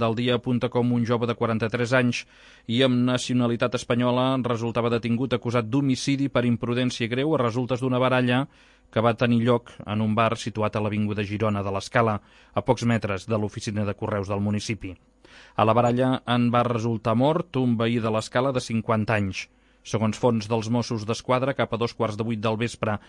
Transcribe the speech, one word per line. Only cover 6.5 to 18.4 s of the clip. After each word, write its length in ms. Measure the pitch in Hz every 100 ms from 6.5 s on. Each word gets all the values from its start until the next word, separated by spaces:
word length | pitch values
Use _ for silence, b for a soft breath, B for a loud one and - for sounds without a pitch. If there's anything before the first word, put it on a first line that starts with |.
| 117 120 120 127 - 113
greu 240 | 123 147
a 60 | 147 120
resultes 340 | 113 120 123
d'una 220 | 127 123
baralla 420 | 127 127 123 123 143 b b b _
que 80 | -
va 140 | 117 110
tenir 220 | 120 117
lloc 300 | 113 120 - - -
en 120 | 104
un 80 | 107
bar 220 | 107 113 113
situat 380 | - 107 107 110
a 60 |
l'avinguda 400 | 104 104 104 104 101
Girona 380 | 104 107 101 98
de 60 |
l'Escala, 460 | 98 - 127 117 104 b b b
a 80 | -
pocs 220 | - 123 117
metres 400 | 117 101 95 -
de 140 | 110
l'oficina 420 | 104 - 117 104 101
de 60 | 98
correus 320 | 104 101 95
del 140 | 101
municipi. 480 | 104 104 - 107 92 87 _ _ B B B -
A 60 | 110
la 80 |
baralla 360 | 110 120 120 127 131 -
en 160 | 120 120
va 80 | 120 120
resultar 480 | 113 117 113 117 113
mort 400 | 135 165 170 135
un 160 | 127 113
veí 180 | 117 120
de 140 | 113
l'Escala 380 | 110 - 123